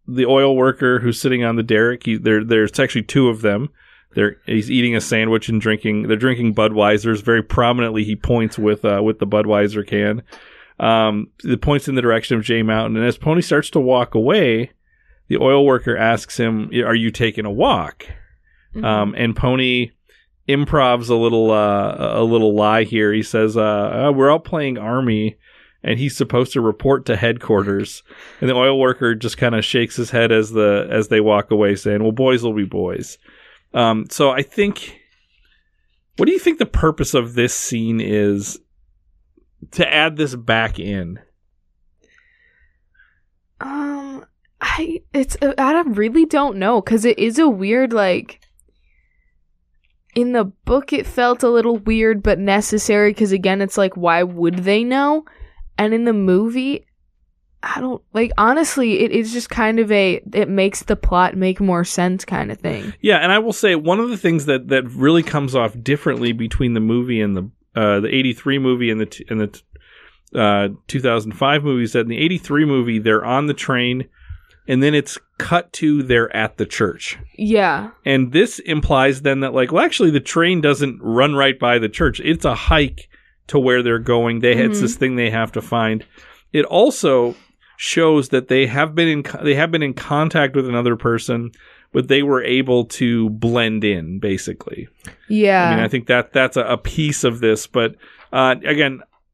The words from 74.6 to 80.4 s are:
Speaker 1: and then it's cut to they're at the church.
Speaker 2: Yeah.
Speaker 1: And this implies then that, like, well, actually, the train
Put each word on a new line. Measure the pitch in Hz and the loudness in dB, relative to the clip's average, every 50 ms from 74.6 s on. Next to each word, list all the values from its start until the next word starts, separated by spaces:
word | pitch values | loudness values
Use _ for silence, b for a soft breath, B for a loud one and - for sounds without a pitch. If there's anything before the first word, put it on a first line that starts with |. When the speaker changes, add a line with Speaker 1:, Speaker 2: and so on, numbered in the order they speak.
| b - | b -2
Speaker 1:
and | 131 127 | 0 2
then | 139 151 151 | 2 2 2
it's | 147 143 - - - - _ _ - | 2 0 -2 -10 -16 -18 _ _ -10
cut | - - 170 175 175 - - | -4 0 0 0 0 -2 -8
to | - 165 151 147 147 | -4 0 0 0 0
they're | 131 127 123 117 117 113 - | 0 2 2 2 2 0 -2
at | 110 110 110 - - | -4 -4 -4 -4 -6
the | 107 | -6
church. | - - - 113 92 - - - - - - - - _ - | -6 -2 -2 -2 -2 -2 -6 -12 -12 -12 -14 -16 -20 _ -6
Speaker 2:
Yeah. | 214 208 226 220 196 170 147 - 208 220 - _ _ | -2 0 2 2 2 2 0 -2 -4 -10 -14 _ _
Speaker 1:
And | 135 135 135 131 123 | 0 2 2 2 2
this | 127 165 226 240 - - | 4 2 2 2 0 -8
implies | - - 160 151 139 - 147 - 131 139 135 135 | -8 -4 -4 -2 0 2 2 4 4 2 0 0
then | 143 139 135 135 | 0 -2 0 0
that, | 135 131 120 | -2 -2 0
like, | 131 127 123 | 0 0 2
well, | 156 185 311 | 2 2 2
actually, | 330 - - 220 165 | 0 2 2 2 2
the | 151 139 | 2 2
train | 139 - - 165 | -2 -2 0 2